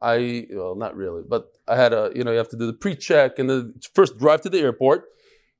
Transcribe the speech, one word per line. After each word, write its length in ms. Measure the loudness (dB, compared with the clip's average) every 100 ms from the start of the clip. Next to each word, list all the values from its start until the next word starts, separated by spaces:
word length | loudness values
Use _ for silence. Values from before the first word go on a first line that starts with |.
I, 460 | -2 0 -2 -6 -10
well, 240 | -10 -8 -8
not 200 | -10 -8
really, 260 | -10 -10 -6
but 240 | -6 -6 _ -4
I 80 | 2
had 180 | 2
a, 180 | 2 -2 -4
you 80 |
know, 80 | -2
you 60 | -2
have 100 | -4
to 80 | -6
do 80 | -8
the 80 |
pre-check 640 | -6 -8 -8 2 4 4 0
and 100 | -2
the 240 | -2 -6 -16 -2
first 240 | 2 2 4
drive 240 | 2 4
to 80 | 0
the 100 | 0
airport, 460 | 0 2 2 2 -2 _ _ _ _ _